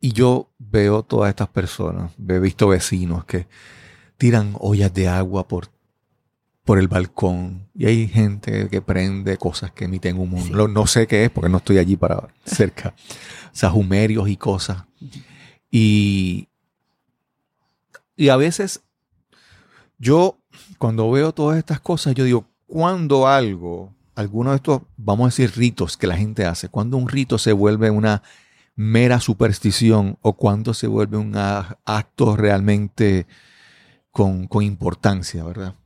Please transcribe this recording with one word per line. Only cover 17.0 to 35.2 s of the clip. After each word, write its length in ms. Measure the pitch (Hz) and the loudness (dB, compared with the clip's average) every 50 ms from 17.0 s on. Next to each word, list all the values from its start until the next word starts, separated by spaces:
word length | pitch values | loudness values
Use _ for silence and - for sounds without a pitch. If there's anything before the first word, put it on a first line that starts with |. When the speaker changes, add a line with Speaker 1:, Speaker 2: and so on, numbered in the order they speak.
| _ _ _ _ _ _ _ _ _ _ _ _ _ _ _ _ _ _ _ - _ _ _ | _ _ _ _ _ _ _ _ _ _ _ _ _ _ _ _ _ _ _ -20 _ _ _
Speaker 1:
y 140 | - 156 139 | 0 4 4
a 80 | 135 131 | 4 4
veces 440 | 143 165 170 - 202 196 - - _ _ _ _ _ _ _ _ _ _ _ _ _ _ _ _ _ _ _ _ _ _ _ _ | 4 2 0 -2 -6 -6 -6 -12 _ _ _ _ _ _ _ _ _ _ _ _ _ _ _ _ _ _ _ _ _ _ _ _
yo, 420 | 120 117 143 160 175 190 - _ _ _ _ - - _ 196 _ | 0 2 4 4 4 2 0 _ _ _ _ -20 -20 _ -10 _
cuando 320 | - 117 113 110 110 110 | -4 -2 0 0 0 2
veo 200 | 123 135 147 160 160 | 2 2 0 0 -2
todas 240 | - 151 147 156 165 | -2 -2 0 0 0
estas 220 | 160 - 156 135 | -2 -4 -6 -8
cosas, 360 | _ - 175 151 - 147 131 | _ -4 -4 -2 0 -2 0
yo 80 | 120 131 | 0 2
digo, 220 | 127 123 117 110 _ _ _ _ _ | 2 2 0 0 _ _ _ _ _
cuando 600 | - 160 165 175 190 180 170 147 143 135 131 131 | -4 -2 0 0 0 -2 0 2 2 4 4 4
algo, 680 | 139 139 127 110 98 87 85 87 85 87 92 95 98 _ _ _ _ | 4 4 2 0 -4 -6 -8 -10 -10 -10 -12 -16 -20 _ _ _ _
alguno 360 | - 107 101 101 110 120 131 | -6 -6 -4 -2 -2 0 0
de 60 | 139 139 | 0 0
estos, 240 | 135 - 147 131 - _ - - | 0 0 -2 -2 -2 _ -20 -10
vamos 280 | 110 101 101 104 123 | -2 -2 0 2 2
a 20 | 127 | 2
decir, 240 | 123 - 131 117 90 | 2 2 0 0 2
ritos 420 | 113 120 123 113 - 95 85 - - | 2 0 0 2 0 -6 -6 -4 -4
que 100 | - 98 | -2 -2
la 100 | 87 82 | 0 0
gente 280 | 104 107 110 107 101 | -2 -4 -2 -2 -2
hace, 240 | 87 85 - - 90 | -2 -2 -4 -8 -8
cuando 280 | _ - 104 117 127 135 | _ -6 -4 -2 -2 -4
un 100 | 127 123 | -4 -2
rito 300 | - 135 135 123 - 110 | -2 -4 -2 -2 -2 -2
se 160 | - 113 110 | 2 2 2
vuelve 360 | 101 101 104 107 107 110 110 | 4 4 2 2 2 2 2
una 340 | 107 104 107 110 107 101 _ - - _ _ _ _ _ _ _ _ | 2 2 2 2 0 0 _ -10 -20 _ _ _ _ _ _ _ _
mera 440 | - 107 110 113 113 123 123 123 120 | -4 -2 2 4 4 4 4 4 2
superstición 960 | 120 - 110 98 117 110 104 - - 107 98 - 117 113 110 107 104 98 104 - | 2 0 0 0 2 0 0 0 0 -2 0 2 4 4 4 4 4 0 -2 0
o 120 | _ 110 101 | _ -2 0
cuando 400 | _ - 110 101 104 110 123 113 | _ 2 0 2 2 -2 -4 -4
se 140 | - - 110 | -4 -4 -2
vuelve 300 | 107 107 107 104 107 107 | -2 -2 -2 -2 -2 -4
un 180 | 107 107 104 | -4 -4 -4
a-, 420 | 104 101 98 101 101 98 87 117 _ _ | -4 -2 -2 -2 -4 -6 -8 -14 _ _
acto 500 | - 107 107 104 _ _ - 131 113 104 | -4 -4 -4 -4 _ _ 0 0 2 2
realmente 920 | 104 107 104 101 98 98 104 104 101 104 98 _ - 113 104 98 92 87 _ - _ _ _ _ _ _ _ _ _ _ _ _ _ _ _ | 2 2 2 2 2 2 2 0 0 -2 -4 _ 0 2 2 2 2 -2 _ -12 _ _ _ _ _ _ _ _ _ _ _ _ _ _ _
con, 360 | _ - 101 98 95 92 92 92 | _ 0 0 0 0 -4 -6 -4
con 160 | - 110 101 | -2 -2 -2
importancia, 800 | 104 101 85 - 87 87 - - 110 101 95 | -2 -4 -4 -6 -6 -6 -2 -2 0 0 0